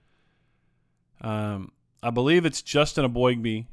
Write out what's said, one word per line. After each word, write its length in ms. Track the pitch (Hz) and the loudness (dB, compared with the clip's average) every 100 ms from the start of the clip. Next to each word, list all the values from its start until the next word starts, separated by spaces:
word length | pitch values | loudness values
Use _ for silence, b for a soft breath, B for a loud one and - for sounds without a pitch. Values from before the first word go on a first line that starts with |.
| _ _ _ _ _ _ _ _ _ _ _ - | _ _ _ _ _ _ _ _ _ _ _ -14
Um, 500 | 110 107 104 101 95 - _ _ | -8 -6 -4 -6 -10 -16 _ _
I 80 | 120 | -4
believe 340 | 117 131 175 | 0 2 4
it's 180 | 165 - | 2 -2
Justin 480 | - 143 151 - 131 | -2 2 2 2 0
Eboigbe 560 | 120 123 120 113 110 117 | 2 2 2 -2 -4 -6